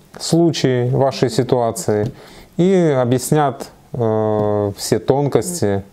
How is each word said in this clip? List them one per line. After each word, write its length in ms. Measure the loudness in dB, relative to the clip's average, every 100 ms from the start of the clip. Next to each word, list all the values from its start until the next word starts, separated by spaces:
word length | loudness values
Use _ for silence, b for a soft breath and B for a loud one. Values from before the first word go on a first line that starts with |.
| _ -14
случае, 720 | -2 2 2 2 0 0 0
в 80 | 0
вашей 320 | 0 0 -2
ситуации, 800 | 0 0 0 0 -2 -2 -2 -2 -6 B B B -2
и 380 | 2 4 2 2
объяснят, 760 | 2 0 0 0 0 -2 -12 -20 _
э, 800 | -4 -2 0 0 0 0 0 -2 -4
все 220 | -2 -2
тонкости 840 | 0 0 2 0 -2 -2 -2 -2 -6